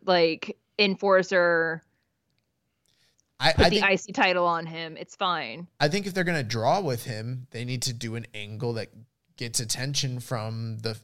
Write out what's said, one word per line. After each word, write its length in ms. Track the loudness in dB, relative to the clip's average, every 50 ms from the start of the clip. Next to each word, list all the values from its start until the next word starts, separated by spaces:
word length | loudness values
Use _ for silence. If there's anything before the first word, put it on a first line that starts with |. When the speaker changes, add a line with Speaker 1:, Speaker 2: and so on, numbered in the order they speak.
| 0
Speaker 1:
like, 520 | 2 4 4 4 4 2 0 -6 -10 -12 -12 _ _ _ 2
enforcer. 1040 | 2 2 2 2 4 4 6 6 4 4 2 4 4 4 4 2 2 0 -2 -6 -8 _ _ _ _ _ _ _ _ _ _ _ _ _ _ _ _ _ _ _ _ _ _ _ _ _ _ _ _ _ _ 0
Speaker 2:
I, 140 | 2 2 6
Speaker 1:
Put 140 | 6 6
Speaker 2:
I 20 | 6
Speaker 1:
the 80 | 6
Speaker 2:
think, 100 | 6 4
Speaker 1:
I 100 | 4 2
C 160 | 2 0 -2 0
title 340 | 2 4 4 4 4 2
on 180 | 2 2 0 -2
him. 300 | -6 -8 -10 -10 -10 -10
It's 180 | -12 -16 -14 -8
fine. 520 | -4 -2 -2 0 -2 -4 -6 -10 -12 -14 -14 _ -2
Speaker 2:
I 100 | 0 0
think 180 | 0 -2 -4
if 80 | -4 -2
they're 100 | -2 -2
gonna 180 | 0 0 -2 -2
draw 380 | -2 -2 0 2 2 2 2
with 240 | 0 -2 -4 -4 -6
him, 420 | -8 -8 -8 -8 -8 -8 -10 -10 -12
they 140 | -10 -10 -8
need 180 | -6 -6 -4 -4
to 100 | -4 -6
do 220 | -6 -6 -6 -6
an 120 | -8 -10 -10 -12
angle 400 | -12 -12 -10 -8 -6 -4 -4 -4
that 140 | -4 -6 -10 -12 -18 -20 -20 _ _ _ _ _
gets 240 | -10 -8 -6 -4 -4
attention 600 | -2 -2 -4 -4 -4 -4 -2 -2 -2 -2 -4 -6
from 580 | -6 -6 -6 -4 -4 -4 -6 -6 -6 -6 -6 -6
the, 200 | -6 -6 -8 -8